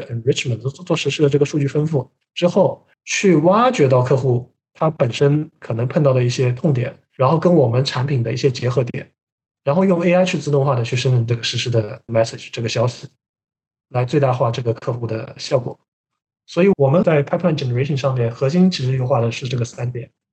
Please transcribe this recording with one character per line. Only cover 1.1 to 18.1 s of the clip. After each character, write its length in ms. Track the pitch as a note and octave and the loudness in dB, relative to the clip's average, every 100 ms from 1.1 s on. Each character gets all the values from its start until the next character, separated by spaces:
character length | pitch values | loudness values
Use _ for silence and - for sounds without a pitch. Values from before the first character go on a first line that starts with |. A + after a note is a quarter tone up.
| C#3 | 0
的 60 | C#3+ | 2
这 100 | C#3 | 2
个 40 | |
数 140 | C#3+ D3+ | 0 0
据 80 | C#3 | -2
丰 220 | D3+ D#3 | -2 -2
富 200 | D3 - _ _ - | -2 -6 _ _ -2
之 120 | F3 | 0
后， 380 | G3+ D#3 - _ _ | 2 2 0 _ _
去 320 | - - G3+ D#3 | -8 0 2 4
挖 340 | E3+ G#3 B3+ | 4 4 2
掘 160 | B3 C3 | 4 4
到 160 | B2+ | 4
客 120 | B2 C3 | 2 0
户 360 | C3 A#2+ - _ _ - | 2 -2 -4 _ _ -4
他 160 | D#3 | -2
本 200 | - B2 | 0 -2
身 380 | - C#3+ D3+ D#3 _ | 2 2 2 -2 _
可 160 | - | -8
能 140 | A#2 B2+ | -4 -2
碰 160 | F3 | 2
到 100 | C#3+ | 2
的 100 | B2+ | 4
一 60 | B2 | 2
些 220 | A#2+ B2 | 0 -2
痛 200 | B2 E3 | 0 0
点， 240 | B2 G2+ - _ - | 0 -2 -8 _ -2
然 120 | C3 | 2
后 80 | D#3 | 2
跟 120 | F3 | 4
我 160 | E3+ B2 | 4 4
们 160 | A#2+ | 2
产 220 | C#3 C3 C#3 | -2 -2 -2
品 160 | C3+ | -2
的 100 | A#2 | -2
一 60 | B2+ | 0
些 140 | C#3 | -2
结 180 | B2+ B2 | 0 -2
合 140 | C3+ | -2
点， 260 | B2 - - _ _ _ _ _ | -2 -6 -12 _ _ _ _ _
然 120 | - F#3 | -2 2
后 80 | |
用 200 | F#3+ E3+ | 2 2
A 100 | F3 | 2
I 100 | F3+ | 2
去 140 | F#3 D#3 | 2 -2
自 140 | D3 | 0
动 120 | C#3+ | 0
化 120 | C#3 B2 | 2 0
的 80 | |
去 120 | A#2 B2+ | -2 -2
生 160 | C3+ | 0
成 140 | B2 A#2 | 2 0
这 100 | A#2 | -2
个 60 | |
实 160 | - A#2 | -4 -6
时 140 | A#2+ | -2
的 280 | A2+ G#2+ - - | -2 -2 -6 -4
message， 440 | A2+ A2+ C#3 - | -2 -2 -4 -14
这 100 | - | -8
个 80 | A#2 | -6
消 160 | A#2+ B2 | -2 -2
息， 220 | - - _ _ _ _ _ _ _ _ | -4 -16 _ _ _ _ _ _ _ _
来 160 | B2 B2 | -4 -2
最 140 | D#3+ | 0
大 120 | C3+ | 0
化 200 | B2 A#2+ | 0 -2
这 100 | A#2 | -2
个 100 | A#2 A2+ | -4 -4
客 180 | - | -6
户 140 | A#2 A2+ | -6 -6
的 260 | A2+ - - | -8 -10 -14
效 180 | - C3+ | -4 -2
果。 180 | B2 - _ _ _ _ _ _ - | -2 -12 _ _ _ _ _ _ -8
所 180 | E3+ | 2
以 80 | G3 F#3 | 2 4
我 100 | C3+ | 4
们 160 | E3+ | 4
在 200 | F3+ D3+ | 4 2
pipeline 340 | C#3+ F3 F3 D3 | 0 0 0 -2
generation 400 | B2+ A#2+ D3 C#3 | -2 -2 -2 -2
上 160 | C#3 | -2